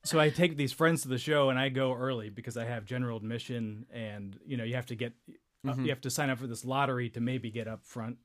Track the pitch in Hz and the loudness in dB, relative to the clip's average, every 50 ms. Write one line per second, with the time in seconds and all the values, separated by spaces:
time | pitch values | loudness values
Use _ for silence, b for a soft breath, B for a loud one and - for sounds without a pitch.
0 | _ - - 160 151 151 139 156 175 175 160 143 143 131 - - 160 165 165 156 | _ 4 6 6 6 6 6 6 4 4 4 2 0 0 2 4 4 4 6 4
1 | - 131 127 123 123 151 151 147 139 135 131 127 135 139 127 127 135 131 127 120 | 0 -2 -2 -2 0 2 4 4 6 4 4 2 2 2 2 2 2 2 0 0
2 | 127 135 131 117 107 107 101 110 113 127 110 120 117 117 120 113 104 101 123 127 | -2 -2 -2 -2 -4 -8 -10 -8 -8 -6 -6 -4 -4 -4 -4 -6 -6 -4 -4 -2
3 | 127 120 117 110 104 110 117 120 120 - 123 117 113 107 104 104 120 _ - 117 | -2 -2 -4 -4 -4 -4 -6 -6 -6 -6 -4 -4 -4 -4 -6 -10 -14 _ -10 -10
4 | 113 107 104 107 101 98 98 - - - 135 120 113 113 120 127 120 - 123 107 | -8 -8 -8 -10 -10 -12 -12 -14 -10 -6 -4 -4 -2 -2 -2 -4 -4 -4 -4 -4
5 | 120 117 117 _ _ - - - _ _ _ _ - 135 131 131 127 151 139 127 | -4 -6 -6 _ _ -20 -20 -20 _ _ _ _ -4 -4 -2 0 0 0 0 0
6 | - 131 - - 147 139 131 117 131 127 117 110 - 127 131 135 139 135 131 123 | -2 -4 -2 0 2 2 0 0 -2 -8 -8 -6 -4 -2 2 2 2 2 2 0
7 | 123 117 - 120 117 123 131 127 101 117 107 117 110 110 110 101 _ - - 120 | -2 -2 -2 -2 -2 0 0 -2 -4 -4 -4 -4 -6 -6 -8 -10 _ -12 -10 -8
8 | 110 113 120 - _ | -6 -6 -8 -10 _